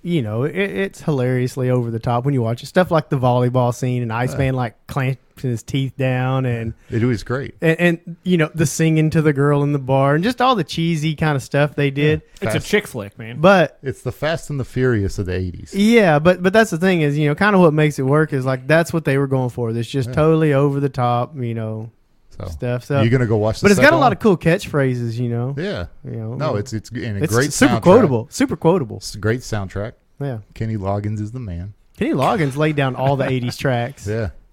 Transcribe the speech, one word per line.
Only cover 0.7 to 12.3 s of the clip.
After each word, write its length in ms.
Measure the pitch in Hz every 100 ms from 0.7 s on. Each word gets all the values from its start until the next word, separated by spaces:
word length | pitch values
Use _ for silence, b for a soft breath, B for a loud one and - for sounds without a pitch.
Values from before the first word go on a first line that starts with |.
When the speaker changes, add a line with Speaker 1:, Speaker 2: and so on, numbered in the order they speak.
| 190 190 -
Speaker 1:
hilariously 680 | - 143 123 127 123 - 127
over 220 | 127 117
the 80 | 113
top 260 | 127 123 131
when 80 |
you 80 | 139
watch 220 | 113 117
it. 20 | 143
Stuff 240 | 185 180
like 200 | 165 -
the 80 | 143
volleyball 540 | 127 123 123 127 120
scene 280 | 120 127 123
and 100 | 120
Iceman, 440 | 113 147 139 135 131
Speaker 2:
Uh. 20 |
Speaker 1:
like, 300 | 120 _ -
clamping 320 | 147 131 131 _ -
his 200 | 131 117
teeth 320 | - 139 135 -
down 480 | 131 127 127 131 127
and 280 | 117 113 - _
Speaker 2:
It 140 | 117
was 200 | 120 113
great. 320 | - 123 131 -
Speaker 1:
and, 180 | 165 160
and, 360 | 175 170 - 170
you 140 | 180 180
know, 120 | 156 156
the 100 | 160
singing 440 | - 160 156 156
to 100 | 160
the 120 | 156
girl 300 | 135 143 143
in 100 | 143
the 60 | 147
bar 360 | 127 135 135 151
and 80 |
just 180 | 202 254
all 140 | 254 240
the 80 |
cheesy 520 | 151 - 165 165 156 147
kind 200 | 156 139
of 80 |
stuff 320 | - 139 147 -
they 160 | 143
did. 300 | 135 147 156 _